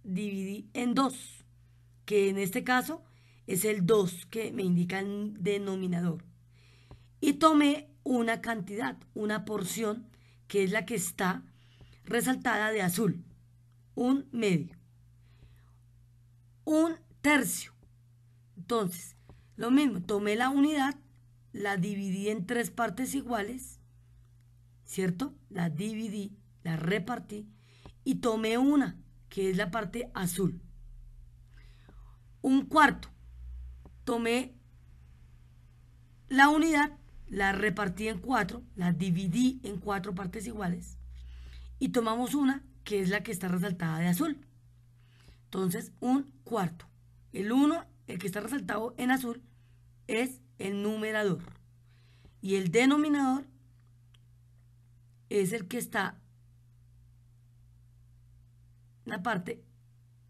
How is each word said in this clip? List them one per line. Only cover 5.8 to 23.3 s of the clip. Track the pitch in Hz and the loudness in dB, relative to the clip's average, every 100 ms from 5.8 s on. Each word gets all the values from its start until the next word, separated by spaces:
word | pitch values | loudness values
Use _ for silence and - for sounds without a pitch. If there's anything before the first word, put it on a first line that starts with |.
| 185 175 175 165 - - - - - - - - - - | -2 -2 -2 -4 -10 -20 -20 -20 -20 -20 -20 -20 -20 -2
Y | - | 0
tomé | 277 320 302 294 302 - - | 6 6 8 6 2 -4 -12
una | - 247 226 233 | 0 2 2 -2
cantidad, | 233 226 180 202 269 - - | -4 -6 -6 -6 -6 -6 -12
una | - 214 214 | -6 -2 -2
porción, | 214 - 175 202 220 220 - - - - - | -4 -4 -4 -2 -2 -4 -8 -20 -20 -20 -2
que | 202 | 0
es | 190 | 2
la | 214 - | 0 0
que | |
está | 226 175 - 185 190 - - - - - - | -4 -4 -2 -2 -2 -8 -20 -20 -20 -20 -20
resaltada | - 233 233 262 254 208 214 | -2 0 2 0 0 0 0
de | 220 | 2
azul, | 180 175 208 143 - - - - - - - | 0 2 0 0 -6 -20 -20 -20 -20 -20 -14
un | - 247 277 277 | -2 2 2 0
medio. | 233 214 170 135 - - _ - - - - - - - - - - - - - _ _ _ | -2 2 2 0 -10 -20 _ -20 -20 -20 -20 -20 -20 -20 -20 -20 -20 -20 -20 -20 _ _ _
Un | - 311 330 330 - - | 0 4 4 0 -12 -2
tercio. | 277 196 180 - - - - - - - - - - - | 2 4 2 -4 -10 -18 -20 -20 -20 -20 -20 -20 -20 -20
Entonces, | 175 233 190 - - - - - - - | -2 0 0 -4 -14 -20 -20 -20 -20 -8
lo | 233 | 4
mismo, | 262 294 202 | 4 4 0
tomé | 175 202 208 214 | -2 0 2 2
la | 254 | 2
unidad, | 277 285 302 269 277 - - - - - | 4 4 4 0 -2 -12 -20 -20 -20 -18
la | - 202 196 | -6 -4 0
dividí | 196 202 196 185 208 | 0 -2 -2 -2 -2
en | 220 180 | -2 -2
tres | 240 233 | -2 -2
partes | - 226 180 254 | -2 -4 -2 -4
iguales, | 277 233 | -4 -2